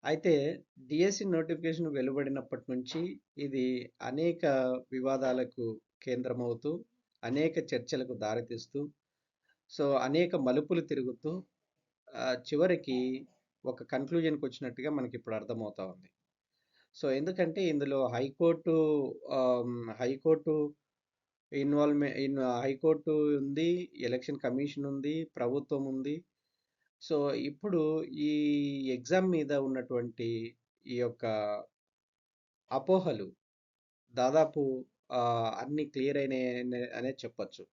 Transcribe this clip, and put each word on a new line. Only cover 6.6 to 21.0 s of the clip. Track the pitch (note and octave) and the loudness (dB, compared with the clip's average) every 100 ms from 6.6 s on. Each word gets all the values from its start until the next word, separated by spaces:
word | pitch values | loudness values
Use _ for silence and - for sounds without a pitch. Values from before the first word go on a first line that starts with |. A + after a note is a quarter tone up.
| D3 E3+ - _ _ _ | -2 -4 -8 _ _ _
అనేక | A#2 C3+ D#3+ D#3+ | -4 0 2 0
చర్చలకు | - B2+ A#2+ C3+ B2+ | -2 -4 -2 -4 -4
దారితీస్తూ, | A2+ G#2+ A2+ A#2 A#2 - C#3+ D3 _ _ _ _ _ _ _ _ - | -4 -2 -2 -4 -10 -8 -8 -8 _ _ _ _ _ _ _ _ -2
so | C#3+ | 2
అనేక | C3+ B2+ D3+ F3 F3 | 2 2 2 2 2
మలుపులు | C3 B2+ D3+ F3 | 2 2 2 -2
తిరుగుతూ, | D#3+ C3+ B2+ B2 D#3 F3+ - _ _ _ _ _ - - | 0 -4 -4 -6 -6 -8 -10 _ _ _ _ _ -14 -4
ఆ, | B2+ B2+ | -2 -2
చివరికి | - D3+ F3+ E3+ - B2+ B2+ C3 - _ _ _ B2 | -2 2 4 2 0 -2 -2 -4 -10 _ _ _ -8
ఒక | B2 | -8
కంక్లూజన్‌కి | - C3 C#3 E3+ D#3+ D3+ C#3+ | -4 -4 0 0 0 0 -4
వచ్చినట్టుగా | B2+ B2+ A#2+ D3+ | -6 -10 -6 -4
మనకి | D3 B2 B2 | -2 -4 -6
ఇప్పుడు | A2+ A2 | -6 -6
అర్థమవుతా | G#2 A2+ G#2+ - F#2+ | -4 -6 -6 -6 -10
ఉంది. | F#2 F#2 _ _ _ _ _ _ _ _ - | -10 -20 _ _ _ _ _ _ _ _ -6
So | C#3+ | -2
ఎందుకంటే | C3+ D#3+ F#3 E3+ E3 | 0 -2 0 0 2
ఇందులో | F#3 D3 C#3+ C#3 B2+ | 0 2 0 2 2
హైకోర్టు, | A#2+ C3+ - E3+ E3 E3+ D#3+ D#3 D3+ C3+ - - | 0 -4 2 4 4 2 4 4 4 0 -4 -4
ఆమ్, | C3+ B2+ B2 A#2+ A#2+ A#2 | 2 4 4 0 -4 -6
హైకోర్టు | A2 B2 C3+ D#3+ D#3 D3+ D#3 D3 - _ _ | -4 -2 0 4 4 4 0 0 -4 _ _